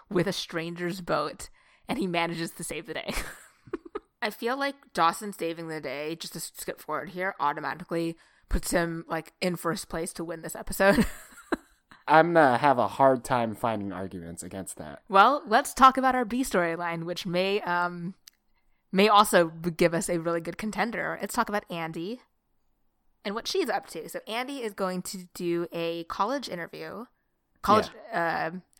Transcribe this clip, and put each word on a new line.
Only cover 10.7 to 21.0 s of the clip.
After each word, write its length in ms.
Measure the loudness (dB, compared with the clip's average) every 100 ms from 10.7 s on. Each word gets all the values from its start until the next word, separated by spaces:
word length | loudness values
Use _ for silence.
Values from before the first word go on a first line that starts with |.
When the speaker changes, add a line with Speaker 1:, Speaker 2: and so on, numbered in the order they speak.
| 4 6 6 4 -2 -18 -20 -6 -6
Speaker 1:
<laughs> 500 | _ _ _ -10 6
Speaker 2:
I'm 280 | 8 8
gonna 240 | 8 8 8
have 200 | 6 4
a 100 | 2
hard 360 | 6 6 6
time 300 | 2 0 0
finding 360 | -2 -2 -2 -4
arguments 500 | -6 -8 -10 -12 -12
against 340 | -12 -10 -10 -12
that. 260 | -14 -14 4
Speaker 1:
Well, 340 | 6 8 4 2
let's 260 | 0 2
talk 240 | 6 6 8
about 180 | 2
our 100 | 2
B 180 | 0 -2
storyline, 600 | 0 2 2 0 -4 -4
which 200 | -6 -6 -2
may, 340 | 0 2 0
um, 520 | 0 0 -2 -4 -10 -12 -20 _ _ _ _ _ _
may 160 | 4 8
also 400 | 8 8 6 4
b-, 220 | 0 -6
give 240 | 2 2
us 140 | 2 -2
a 120 | -2
really 200 | -2 -4
good 180 | -4 -8
contender. 580 | -6 -4 -4 -4